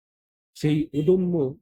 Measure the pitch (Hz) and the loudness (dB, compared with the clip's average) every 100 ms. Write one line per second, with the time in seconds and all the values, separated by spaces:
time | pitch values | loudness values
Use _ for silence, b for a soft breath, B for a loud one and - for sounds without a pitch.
0 | _ _ _ _ _ - 151 151 147 143 | _ _ _ _ _ -4 -2 0 -2 -2
1 | 156 185 180 170 135 147 | 2 2 2 0 -2 -6